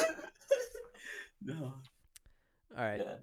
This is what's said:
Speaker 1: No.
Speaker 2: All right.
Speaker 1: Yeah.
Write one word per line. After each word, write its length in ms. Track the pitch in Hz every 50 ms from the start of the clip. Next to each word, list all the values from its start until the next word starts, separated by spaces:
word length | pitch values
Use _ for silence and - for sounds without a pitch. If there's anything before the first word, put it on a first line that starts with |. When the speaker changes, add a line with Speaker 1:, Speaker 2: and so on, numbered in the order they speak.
| 640 640 - - - - - - - - 554 494 494 - - 480 - - - - - - - - - - - _ -
Speaker 1:
No. 300 | - 147 160 143 127 135 131 131 131 - _ - - _ - - - - _ _ _ _ _ _ - -
Speaker 2:
All 80 | - 120
right. 160 | 107 104 107 -
Speaker 1:
Yeah. 100 | 101 98 -